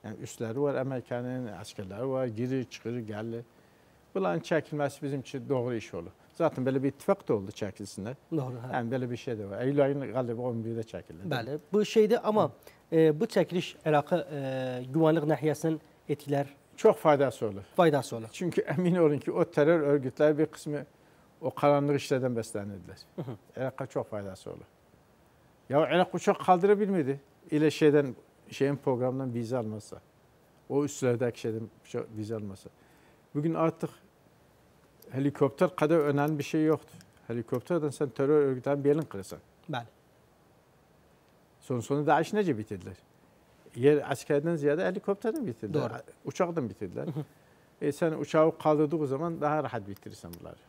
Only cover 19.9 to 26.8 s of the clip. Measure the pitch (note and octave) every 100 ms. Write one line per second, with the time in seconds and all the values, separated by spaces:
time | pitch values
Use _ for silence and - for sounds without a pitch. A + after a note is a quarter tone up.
19.9 | C#3+ B2+ - D3+ D3 D3+ - D#3 D3 C#3
20.9 | _ _ _ _ _ B2+ - D3 C#3+ C#3+
21.9 | C#3+ - C3+ B2+ A#2 A2 G#2+ G2+ G2 F2+
22.9 | F#2 - - B2+ A2 _ - C3 - C3+
23.9 | C#3 A2+ G#2+ G2 F#2 - E2+ F#2 _ _
24.9 | _ _ _ _ _ _ _ _ C#3 D3
25.9 | F3 F3+ F3 - F#3+ - F3+ G3 G3+